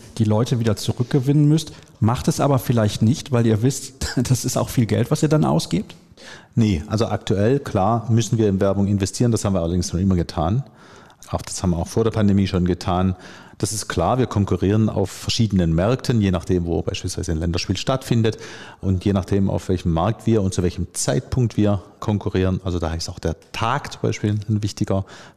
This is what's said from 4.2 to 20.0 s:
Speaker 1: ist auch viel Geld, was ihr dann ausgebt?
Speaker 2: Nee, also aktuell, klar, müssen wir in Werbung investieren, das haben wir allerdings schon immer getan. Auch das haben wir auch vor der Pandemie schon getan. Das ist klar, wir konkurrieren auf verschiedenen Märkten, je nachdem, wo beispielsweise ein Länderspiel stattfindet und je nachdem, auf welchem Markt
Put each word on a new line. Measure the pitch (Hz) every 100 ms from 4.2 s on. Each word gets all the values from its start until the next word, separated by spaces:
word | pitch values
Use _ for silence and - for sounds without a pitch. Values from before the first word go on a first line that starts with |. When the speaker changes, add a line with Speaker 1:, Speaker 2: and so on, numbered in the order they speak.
| 120 127 127
Speaker 1:
ist | 120
auch | 107
viel | - 107
Geld, | 107 120
was | 151
ihr | 151
dann | 156
ausgebt? | 135 160 - 165 - - - - - - -
Speaker 2:
Nee, | 120 107 90 -
also | 107 104
aktuell, | 101 - 101 107 139
klar, | - 101 98 117 113
müssen | 113 104 113
wir | 107
in | 95
Werbung | 98 98 98
investieren, | 101 98 - 127
das | 110
haben | 104
wir | 92
allerdings | 82 90 -
schon | 87
immer | 98 90
getan. | 80 80 80 123 - - - - - - -
Auch | 80
das | - -
haben | 92
wir | 85
auch | 82
vor | -
der | 113
Pandemie | 113 101 98 95
schon | 92 90
getan. | 87 - 90 92 90 - - - -
Das | 107
ist | 107 -
klar, | - 92 127
wir | 117
konkurrieren | - 98 92 92 110 107
auf | 104 95
verschiedenen | - - - 107 95 82
Märkten, | 80 104 131 - 117
je | 98
nachdem, | 90 - 90 85
wo | 85
beispielsweise | - - 90 - 85
ein | 80
Länderspiel | 85 85 - 95
stattfindet | - 131 - 117 110 - - - - -
und | 98 92 101
je |
nachdem, | 98 - 98 95
auf | 95 -
welchem | 90 90
Markt | 82